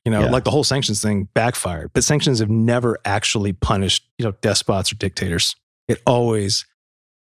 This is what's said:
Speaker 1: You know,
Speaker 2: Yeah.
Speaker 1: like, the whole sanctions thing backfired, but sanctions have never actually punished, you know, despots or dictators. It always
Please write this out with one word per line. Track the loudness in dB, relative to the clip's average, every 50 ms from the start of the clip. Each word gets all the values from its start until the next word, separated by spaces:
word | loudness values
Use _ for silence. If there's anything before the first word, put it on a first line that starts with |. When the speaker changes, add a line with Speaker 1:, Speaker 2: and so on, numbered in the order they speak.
| -4
Speaker 1:
You | -2
know, | 0 2 2
Speaker 2:
Yeah. | 2
Speaker 1:
like, | 2 0 0
the | 0
whole | 0 2 2
sanctions | 0 0 -2 -2 -2 -2 -2
thing | 0 0 0 -2 -2 -2 -2
backfired, | 0 0 0 0 -2 -4 -6 -6 -6 -8 -4 0
but | 0 2
sanctions | 2 2 2 2 2 2 2
have | 2 2
never | 2 2 4 2 2 2 2 0 -2 -2 -2
actually | -2 -2 -2 -2 -2 -2 -2 -2 -2 -2
punished, | -2 -2 0 0 0 0 0 -2 -2 -4 _ _
you | -6 -6
know, | -6 -4 -2
despots | -2 0 0 0 0 0 0 0 -2 -4
or | -4
dictators. | -4 -4 -6 -4 -4 -4 -2 -2 -2 -2 -2 -4 -6 _ _ _ _ _
It | -4 -4 -2 0
always | 2 2 2 2 2 0 0 0 0 -2 -4 -4 _ _ _ _ _ _ _ _ _ _ _